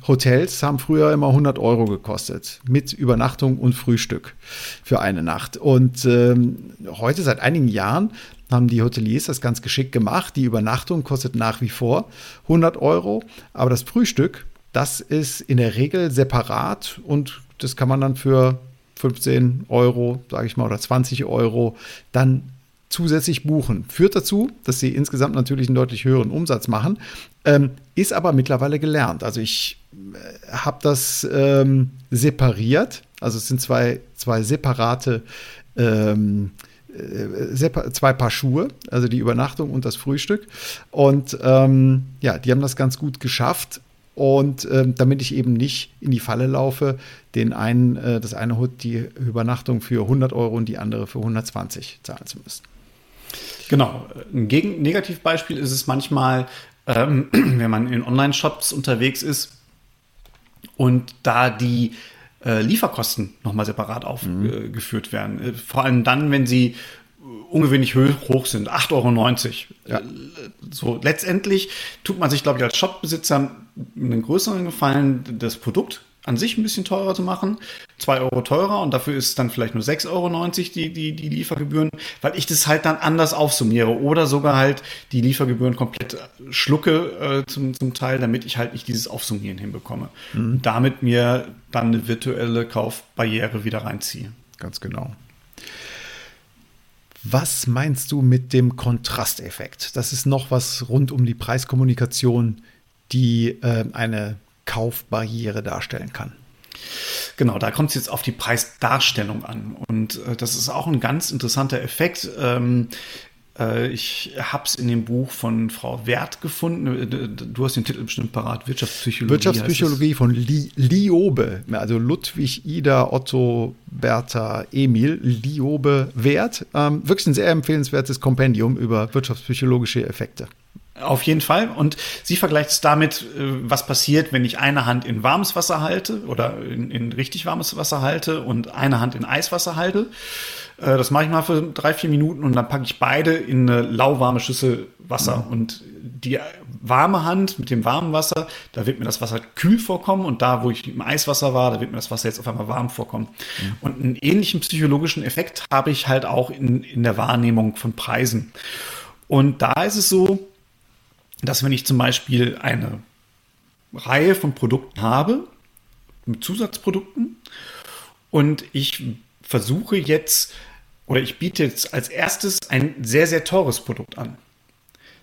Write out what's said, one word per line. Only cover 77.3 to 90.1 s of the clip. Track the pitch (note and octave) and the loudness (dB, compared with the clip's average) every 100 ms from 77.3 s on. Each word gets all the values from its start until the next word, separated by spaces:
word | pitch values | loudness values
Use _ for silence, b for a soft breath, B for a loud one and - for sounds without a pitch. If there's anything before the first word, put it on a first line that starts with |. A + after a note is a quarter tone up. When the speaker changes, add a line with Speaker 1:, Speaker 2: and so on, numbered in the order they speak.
| F#3 G3 A3 B B B - | -2 -2 -4 B B B -6
Speaker 2:
zwei | - C3 | 0 0
Euro | B2+ B2 | 0 -2
teurer | A#2+ D3 G3 G3+ | 0 2 2 0
und | E3 | 0
dafür | B2+ C#3+ C#3 | -2 -2 -2
ist | B2+ | -2
es | - | -2
dann | B2 | -2
vielleicht | A#2+ A2 | -2 -2
nur | A#2+ | -2
sechs | A2 D#3 - | -2 -2 -2
Euro | F3+ F3 | -2 -2
neunzig | E3+ F3 E3+ F3 | -2 -2 -4 -4
die, | F3 D#3+ | -6 -6
die, | E3 D#3 D#3 | -6 -6 -6
die | D#3 | -6
Liefergebühren, | D3+ D#3 D#3+ D3 D3+ D#3 B B B | -6 -4 -4 -2 0 0 B B B
weil | - - | -4 -2
ich | - | -2
das | D#3 D3 | 0 2
halt | D3+ D#3+ | 2 2
dann | D#3 | 2
anders | E3 D#3+ D#3 | 2 2 2
aufsummiere | - D3+ - A#2 A#2 A2+ | 2 0 2 2 4 4
oder | A#2 C#3 D#3+ D3+ | 2 2 2 4
sogar | C#3+ D3 C3+ | 2 4 4
halt | C3+ C#3 B B B | 4 2 B B B
die | B2+ | 0
Liefergebühren | A#2+ C3 B2+ A#2 B2+ B2 | 2 2 0 2 0 0
komplett | A#2 - B2+ - - - - | -4 -6 -10 -10 -14 -18 -8
schlucke, | - - D3+ F3+ D#3+ E3+ - C#3+ C#3 C3+ | -2 2 2 4 2 0 -4 -2 -2 -4
äh, | |
zum, | - C3+ | -4 -4
zum | B2+ B2+ | -2 -4
Teil, | B2 C3 C3 | -2 -2 0
damit | B2 A#2+ - | 0 -2 -4
ich | A#2+ | -6
halt | A#2+ | -6
nicht | - - | -6 -6
dieses | A#2 A#2 | -6 -6
Aufsummieren | A#2 - G#2 G2+ F#2+ | -8 -6 -6 -8 -10
hinbekomme. | G#2 G2+ - A2+ - | -10 -12 -10 -10 -10